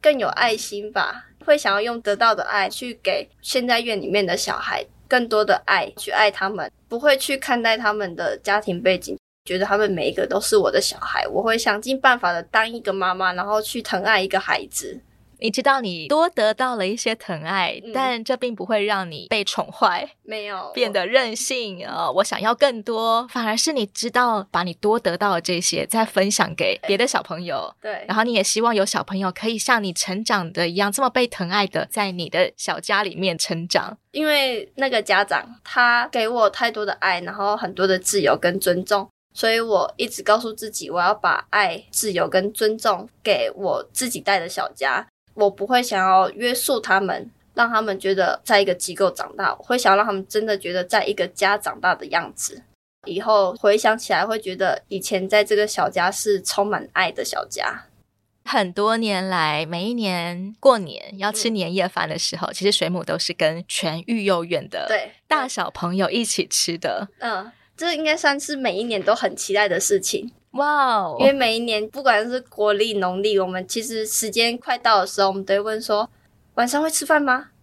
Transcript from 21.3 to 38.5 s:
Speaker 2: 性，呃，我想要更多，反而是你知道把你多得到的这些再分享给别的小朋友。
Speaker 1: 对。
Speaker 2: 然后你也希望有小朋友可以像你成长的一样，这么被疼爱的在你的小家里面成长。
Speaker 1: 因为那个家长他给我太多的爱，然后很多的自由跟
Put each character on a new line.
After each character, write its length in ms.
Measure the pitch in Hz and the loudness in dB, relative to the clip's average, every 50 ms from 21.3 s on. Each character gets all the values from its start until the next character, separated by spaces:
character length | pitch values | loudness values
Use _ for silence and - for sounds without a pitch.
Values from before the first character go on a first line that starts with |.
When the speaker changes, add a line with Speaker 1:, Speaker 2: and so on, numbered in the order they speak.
| 220 | -4
Speaker 2:
性， 480 | 233 - - 262 254 233 208 185 175 - - | -6 -4 -4 -4 -4 -4 -6 -8 -10 -10 -8
呃， 240 | - - 170 156 127 | -4 -2 -2 0 2
我 100 | 185 208 | 2 2
想 160 | - - - | 2 0 -2
要 160 | 190 220 240 | 0 0 2
更 280 | 233 294 277 247 226 202 | 4 4 2 2 0 -6
多， 440 | - 233 220 226 226 226 226 247 240 | -4 -4 -2 0 2 2 2 0 -2
反 180 | - 247 233 | -6 -4 -2
而 100 | 220 220 | -2 0
是 160 | 233 - 320 311 | 0 0 0 0
你 140 | 269 214 | 0 -2
知 240 | 202 _ - - 240 | -4 _ -6 -6 0
道 360 | - 247 247 240 226 208 - _ | 2 2 2 4 2 0 -2 _
把 140 | - 170 180 | -2 -2 -2
你 100 | 180 170 | -2 -6
多 260 | _ - 208 220 233 | _ 2 2 2 4
得 160 | - 190 170 | 2 0 0
到 160 | 180 220 202 190 | 2 0 2 0
的 80 | 170 | 0
这 180 | 170 - 180 170 | 0 -2 -2 0
些 280 | 175 - - 160 156 | 0 -2 -2 -2 -4
再 180 | - - 226 220 | -2 0 0 0
分 260 | 220 - 202 190 202 | 2 2 2 2 2
享 240 | 196 - - - 160 | 2 2 0 0 0
给 240 | - - - - - - | 0 0 0 0 -2 0
别 120 | - 196 196 | -2 2 2
的 80 | 240 | 2
小 160 | 277 - 196 - | 2 2 -2 -2
朋 200 | - 175 160 180 | -2 -10 -10 -6
友。 320 | 175 143 - 82 - - _ | -6 -4 -4 -6 -8 -12 _
Speaker 1:
对。 240 | - - 208 165 - | -10 -10 -10 -8 -6
Speaker 2:
然 80 | - 185 | -4 0
后 80 | 220 226 | 0 0
你 120 | 240 240 | 2 2
也 80 | 208 185 | 2 2
希 180 | - - 214 | 2 0 2
望 140 | 226 233 233 | 2 2 4
有 100 | 208 190 | 2 2
小 180 | 202 - 175 143 | 2 0 -4 -4
朋 140 | - 196 | -4 -4
友 160 | 190 196 185 180 | -2 -2 -4 -4
可 160 | - - 226 | -4 -4 -4
以 80 | 226 | -4
像 260 | 214 - - 247 226 202 | -2 0 0 2 2 0
你 120 | 190 175 | -2 -4
成 280 | - - - 185 196 226 | -4 -4 -4 -4 -4 -2
长 300 | - 233 202 175 165 175 | -2 -2 -2 -2 -4 -2
的 160 | - 175 170 | -2 -2 -2
一 60 | 170 | 0
样， 180 | 185 202 202 196 | 0 0 0 0
这 80 | - | 0
么 80 | 269 254 | 0 0
被 180 | - 262 247 | 2 2 0
疼 220 | 233 - - 185 170 | 0 -2 -6 -6 -2
爱 180 | 185 208 202 | 0 -2 -2
的 200 | 190 - - - | 0 -2 -4 -4
在 240 | - - 220 208 196 | -4 -4 -4 -4 -4
你 180 | 180 175 170 - | -4 -6 -8 -4
的 240 | - 170 185 - - - | 0 0 0 0 0 -8
小 200 | - - 170 - | -6 -6 -6 -6
家 240 | - - 208 196 208 | -2 0 0 0 0
里 140 | 190 - | -2 -4
面 220 | - 185 190 170 160 | -2 -2 -2 -2 -2
成 280 | - - 180 165 165 | -4 -4 -4 -6 -4
长。 300 | 175 - 180 - - 214 _ _ _ | -2 -2 -2 -2 -2 -10 _ _ _
Speaker 1:
因 160 | _ 269 311 | _ -2 0
为 440 | 302 302 285 277 262 247 220 - - _ | 2 2 2 2 0 -2 -4 -8 -10 _
那 160 | - 262 269 | -4 -2 0
个 100 | 254 226 | 0 -2
家 240 | 214 - 202 185 202 | 0 2 2 2 2
长 340 | - - 143 - - 240 - _ | 2 0 -4 -4 -6 -18 -20 _
他 420 | - - 262 247 240 240 240 240 - - | -4 0 2 4 4 4 2 0 0 -2
给 160 | 247 226 220 | -2 -2 0
我 220 | 240 240 220 202 | 2 4 2 2
太 200 | - - 247 233 | 2 2 -2 -2
多 140 | 226 220 208 | -2 -2 -4
的 80 | 202 - - | -4 -4 -2
爱， 180 | - 190 180 175 180 | 0 0 0 0 -4
然 100 | 180 196 | -8 -6
后 220 | 208 196 202 208 | -4 -2 -2 -2
很 160 | 220 233 175 190 | -2 -4 -8 -2
多 140 | 180 185 | 0 2
的 120 | 190 190 180 | 2 2 2
自 220 | 185 - - 202 | 0 0 0 2
由 160 | 160 139 123 | 4 4 2
跟 240 | - - 175 | 4 2 0